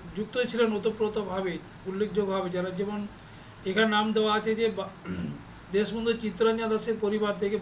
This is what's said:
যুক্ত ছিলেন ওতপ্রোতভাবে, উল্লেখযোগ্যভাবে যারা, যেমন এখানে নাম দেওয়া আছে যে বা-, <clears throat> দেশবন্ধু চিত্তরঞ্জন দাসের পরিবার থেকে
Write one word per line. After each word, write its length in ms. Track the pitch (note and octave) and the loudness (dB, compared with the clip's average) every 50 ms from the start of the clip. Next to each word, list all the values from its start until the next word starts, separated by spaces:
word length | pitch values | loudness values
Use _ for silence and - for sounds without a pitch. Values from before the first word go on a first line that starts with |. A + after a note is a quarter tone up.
| - - - | -14 -10 -6
যুক্ত 200 | F#3+ G#3+ G#3 - B3 B3 - | -6 -6 -4 0 -2 0 0
ছিলেন 180 | A3+ A#3 A#3 A3 | 2 2 2 4
ওতপ্রোতভাবে, 840 | G#3+ G3 - A3 G#3 - G#3+ G#3+ G#3+ A3 G3 F3+ F#3 F#3+ F#3+ F3+ E3 - - - - - - | 2 2 0 0 0 0 0 0 0 -2 -4 -2 -2 -2 -2 -2 -4 -6 -8 -12 -16 -12 -8
উল্লেখযোগ্যভাবে 640 | F#3+ F#3+ G3 G#3+ G3 F3+ G#3 G3+ F#3+ F#3+ F#3+ F3+ F3 | -6 -2 -2 -2 0 0 0 0 2 2 0 0 0
যারা, 200 | F3 F3+ F3+ F#3 | -2 -2 -2 -2
যেমন 280 | F3 F3+ G3+ G#3 G#3 G#3 G3+ - - - - - - - - - - - - | -2 -4 -4 -2 -4 -6 -6 -8 -10 -14 -18 -18 -18 -18 -18 -18 -14 -8 -4
এখানে 220 | F#3+ F#3 G#3+ A3+ A3 G#3+ | 0 2 4 4 6 4
নাম 100 | G#3+ G#3+ A3 | 4 4 4
দেওয়া 200 | G#3+ A3 G#3+ G#3+ G#3+ | 4 4 4 4 4
আছে 180 | G#3+ G#3+ A3 A3 | 2 2 2 2
যে 120 | A3 A3+ G#3+ | 2 2 2
বা-, 240 | F#3+ G3 F#3+ - - - - F3+ - F3 D3+ D3 | 2 0 -6 -6 -8 -12 -8 -8 -6 -4 -4 -6
<clears throat> 440 | C#3+ - - - - - - - F3+ | -6 -8 -12 -16 -18 -18 -8 0 2
দেশবন্ধু 360 | G3+ G#3+ G3+ G#3+ A3+ A3+ A#3 A3+ A3+ | 2 2 2 0 -2 0 0 0 0
চিত্তরঞ্জন 460 | A3 G#3 F3 - A3+ A3+ A3+ A3+ A3+ G#3+ | 0 -2 2 4 4 4 4 4 2 2
দাসের 260 | A3 G#3+ - A#3 G#3+ - G#3+ | 0 0 2 0 0 2 2
পরিবার 300 | G3+ G#3+ G#3 G#3 G3+ G3 F3 | 2 2 2 2 2 0 0
থেকে 180 | G#3 G3+ G#3+ G3+ | 0 0 0 0